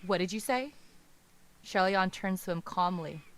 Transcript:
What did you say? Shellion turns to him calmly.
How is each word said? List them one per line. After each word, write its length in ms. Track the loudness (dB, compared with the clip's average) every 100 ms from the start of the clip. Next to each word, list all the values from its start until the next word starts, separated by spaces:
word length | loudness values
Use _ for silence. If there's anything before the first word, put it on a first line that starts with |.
| 0
What 100 | 0
did 160 | 0
you 60 | -2
say? 340 | 0 0 -2 -10 -20 -20 -20 -20 _ -20 -20 -20
Shellion 480 | -2 2 4 4 2
turns 320 | 0 -2 -2
to 60 | -2
him 100 | -4
calmly. 600 | -2 0 2 0 -6 -10 -14